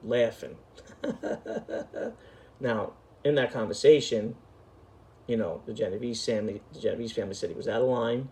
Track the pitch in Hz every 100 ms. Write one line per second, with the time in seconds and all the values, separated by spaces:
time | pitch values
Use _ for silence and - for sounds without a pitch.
0 | 107 120 113 - - - - - - -
1 | - - - - - - - - - -
2 | - - - - - - 131 110 98 -
3 | - - 143 147 120 131 110 104 143 151
4 | - 113 107 - - - - - - -
5 | - - - 117 98 80 - 107 104 98
6 | 120 113 - 110 107 104 - - 110 -
7 | 117 113 98 95 90 82 - 113 127 123
8 | 117 120 135